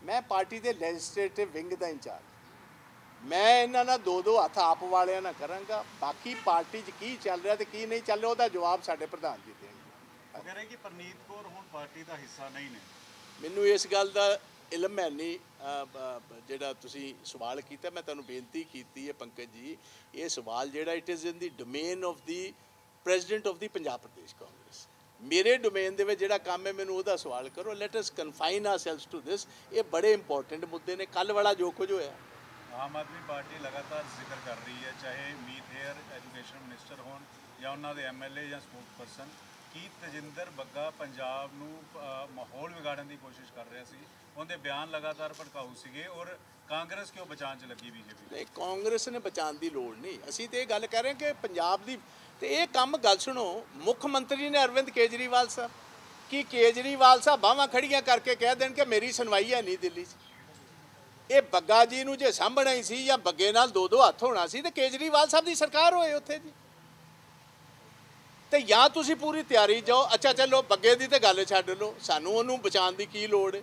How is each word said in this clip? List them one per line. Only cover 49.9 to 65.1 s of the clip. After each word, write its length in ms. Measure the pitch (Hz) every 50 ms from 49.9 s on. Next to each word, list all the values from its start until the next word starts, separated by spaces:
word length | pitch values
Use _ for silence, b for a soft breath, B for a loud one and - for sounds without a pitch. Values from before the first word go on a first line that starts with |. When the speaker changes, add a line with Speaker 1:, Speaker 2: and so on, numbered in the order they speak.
| 110
Speaker 1:
ਨਹੀਂ। 220 | 110 135 190 175 117 - 143
ਅਸੀਂ 200 | - - 226 226
ਤੇ 120 | - 247
ਇਹ 60 | 254
ਗੱਲ 200 | 220 220 208 226
ਕਰ 160 | 226 - 226 233
ਰਹੇ 100 | 269 285
ਕਿ 200 | 254 294 294 285
ਪੰਜਾਬ 520 | - - 214 180 170 165 175 190 202 202
ਦੀ, 120 | 226 262 220 - B B B B B B -
ਤੇ 60 | -
ਇਹ 200 | 269 277 302 349
ਕੰਮ, 300 | 349 - 269 254 262 302
ਗੱਲ 200 | 302 - 214 196
ਸੁਣੋ, 480 | 190 - 269 262 254 226 180 175 220 233 - -
ਮੁੱਖ 300 | 269 - 202 247 - -
ਮੰਤਰੀ 440 | 294 277 269 262 - 277 269 285 294
ਨੇ 140 | 285 285 269
ਅਰਵਿੰਦ 260 | 247 247 262 269 262
ਕੇਜਰੀਵਾਲ 580 | - 247 233 233 233 240 254 247 247 247 247
ਸਾਹਿਬ, 240 | 233 - - 240 240 - - - - - - - - - - - -
ਕੀ 140 | 269 285 269
ਕੇਜਰੀਵਾਲ 800 | - 262 240 233 233 233 247 254 277 277 262 262 254 262 247
ਸਾਹਿਬ 180 | - 294 294 -
ਬਾਹਾਂ 280 | 190 208 247 277 277
ਖੜੀਆਂ 340 | 269 - 254 277 277 277 277
ਕਰਕੇ 340 | 269 262 247 233 - 262 247
ਕਹਿ 200 | 233 233 240 262
ਦੇਣ 180 | 247 262 262 254
ਕਿ 120 | 285 285
ਮੇਰੀ 260 | 254 226 214 226 254
ਸੁਣਵਾਈ 420 | 233 - 240 226 208 196 202 233 254
ਹੈ 80 | 240
ਨਹੀਂ 160 | 220 185 185
ਦਿੱਲੀ 280 | 185 185 175 170 175 180
'ਚ? 40 | 180 - - - - - - - - - - - - - - - - - - - - - - - -
ਇਹ 100 | 254 277
ਬੱਗਾ 440 | - - - 180 165 160 214 226 240
ਜੀ 180 | 233 254 262 269
ਨੂੰ 140 | 269 269
ਜੇ 140 | 254 277 254
ਸਾਂਭਣਾ 400 | - - 180 214 254 269 269 269
ਹੀ 120 | 262 247 220
ਸੀ 220 | - 226 262 262
ਜਾਂ 120 | 269 269
ਬੱਗੇ 340 | 247 190 180 170 151 190 202
ਨਾਲ 180 | 214 233 254 254
ਦੋ 180 | 208 190 185
ਦੋ 200 | 185 214 254 262
ਹੱਥ 160 | 196 151 - 220
ਹੋਣਾ 240 | 262 240 190 170
ਸੀ 140 | 165 202 254
ਤੇ 100 | 285 349
ਕੇਜਰੀਵਾਲ 580 | - 311 262 262 254 269 302 320